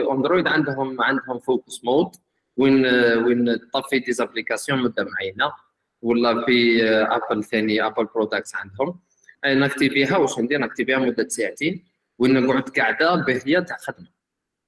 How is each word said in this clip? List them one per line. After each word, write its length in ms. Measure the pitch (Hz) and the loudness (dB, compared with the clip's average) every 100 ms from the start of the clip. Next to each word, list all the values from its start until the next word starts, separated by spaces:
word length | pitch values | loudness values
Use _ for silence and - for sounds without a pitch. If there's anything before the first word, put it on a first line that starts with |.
| 135 | 2
اندرويد 360 | 135 143 180 151 | 0 2 2 2
عندهم، 540 | 156 143 135 131 127 | 0 0 -4 -4 -2
عندهم 380 | 117 135 131 120 | -2 -2 -4 -6
فوكس 440 | - 120 - - | -2 -2 -4 -8
مود 280 | 120 139 185 - _ _ _ - | 0 0 0 -6 _ _ _ 0
وين، 280 | 135 135 127 123 120 117 120 | 4 4 4 4 4 4 2
وين 340 | 120 120 117 - | 2 0 -2 -4
تطفي 260 | 135 131 135 | -6 -2 -2
دي 140 | 127 | -2
زابليكاسيون 680 | 120 117 113 - 110 - 135 | -4 -4 -6 -6 -6 -2 -2
مده 240 | 123 110 | -2 -2
معينه، 480 | 98 95 95 95 143 - _ _ _ _ | -6 -6 -8 -4 -4 -4 _ _ _ _
ولا 440 | 117 117 120 110 - | -2 2 2 0 2
في، 380 | 123 120 113 | 2 4 4
آه، 380 | 110 110 107 120 - | 2 2 2 -2 -2
ابل 120 | 107 | -4
ثاني، 420 | 104 113 107 107 107 | -2 -2 0 0 -2
ابل 200 | - 110 113 | -2 -4 -2
برودكتس 400 | 107 101 - 98 | -2 -4 -6 -12
عندهم. 440 | 98 98 147 180 _ _ _ _ 139 | -12 -6 -6 -6 _ _ _ _ 0
اي 100 | 135 | 2
نكتيفيها، 600 | 139 - 135 139 135 185 | 0 0 0 2 2 2
واش 220 | 135 - | 0 -2
ندير؟ 200 | 117 147 | -2 -2
نكتيفيها 380 | - - 120 131 | -2 -4 -2 0
مده 300 | 127 113 107 | 0 -2 -4
ساعتين 580 | - 101 - 151 180 - _ _ - | -4 -6 -4 -6 -6 -12 _ _ 0
وين 260 | 127 131 127 | 2 4 2
نقعد 240 | 131 131 | 0 -2
قاعده 460 | 143 113 113 160 175 | -2 0 2 2 2
باهيه 440 | 131 127 135 175 | 0 -2 0 0
تاع 180 | 175 - | -2 -8
خدمه. 300 | - - - _ _ _ _ _ | -12 -14 -20 _ _ _ _ _